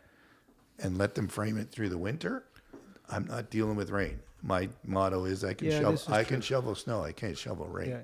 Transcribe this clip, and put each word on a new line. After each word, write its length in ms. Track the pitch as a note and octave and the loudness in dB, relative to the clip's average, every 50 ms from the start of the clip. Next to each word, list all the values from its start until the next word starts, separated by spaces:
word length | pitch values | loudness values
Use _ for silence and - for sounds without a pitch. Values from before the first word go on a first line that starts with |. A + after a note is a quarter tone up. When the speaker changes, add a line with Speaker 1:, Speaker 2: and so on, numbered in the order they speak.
| - - - - - - - _ _ _ _ _ _ _ _ - | -14 -20 -20 -20 -20 -20 -20 _ _ _ _ _ _ _ _ -4
Speaker 1:
and 180 | - F#2+ F2+ F#2+ | -2 0 2 2
let 160 | G2+ G#2 - | 2 2 2
them 100 | C#3 G#2+ E2+ | 0 -2 -2
frame 300 | - G#2+ G#2 G#2+ A2 A2 | -2 -2 -2 0 -2 -2
it 120 | A2 - | -4 -6
through 180 | - A#2 G#2+ F#2 | -4 -2 -2 -2
the 100 | F2+ E2+ | 0 -2
winter. 460 | F2 G#2 C#3 E3 E3+ F3+ C4 B3+ - - - - - - - - - - - - - - | -2 -2 -2 -2 -2 -4 -4 -4 -6 -12 -20 -20 -20 -20 -20 -20 -20 -20 -20 -20 -10 -6
I'm 180 | - - - | -4 -4 -2
not 240 | - - A#2+ G#2+ - | -2 -4 -6 -6 -2
dealing 260 | A2+ A2 A2 G#2+ G#2+ | 0 0 2 2 2
with 140 | G#2 G2 F#2 | 0 0 0
rain. 300 | G2+ G2+ F#2+ - - - - - - - | 0 0 0 0 -2 -6 -10 -14 -14 -8
My 260 | - A#2 F#2+ F#2 F#2+ G2+ - - - | -2 0 2 2 2 -2 -4 -8 -6
motto 400 | - F#2+ F#2+ F#2+ F#2+ F#2+ F#2 F#2 | 0 2 4 4 4 4 2 2
is 180 | F#2 G2 G2 | 0 0 0
I 120 | G2+ F#2+ G2 | 0 -2 -2
can 140 | - D#3+ D#3 | 0 2 2
Speaker 2:
Yeah, 100 | D3+ D3+ | 4 4
Speaker 1:
shovel, 120 | A2 G#2 | 4 4
Speaker 2:
this 100 | G#2+ - | 4 2
is 60 | - - | 2 4
Speaker 1:
I 120 | G#2+ G#2+ | 4 4
can 140 | A2+ - C3+ | 4 4 2
Speaker 2:
true. 60 | B2 | 0
Speaker 1:
shovel 320 | - - C3+ C3 B2 A#2 G2 | 2 2 0 2 2 0 -2
snow. 260 | - - B2+ A#2 G2+ | -4 -2 -2 -2 0
I 100 | D#2 D#2+ | -2 -4
can't 240 | D#2 - - G2 D2+ | -4 -4 -6 -6 -4
shovel 300 | - - - G2 E2+ D#2 | -6 -6 -6 -6 -6 -6
rain. 220 | F2 F2 F#2 - B2+ | -6 -4 -4 -4 -4
Speaker 2:
Yeah, 120 | B2 A#2+ | -4 -6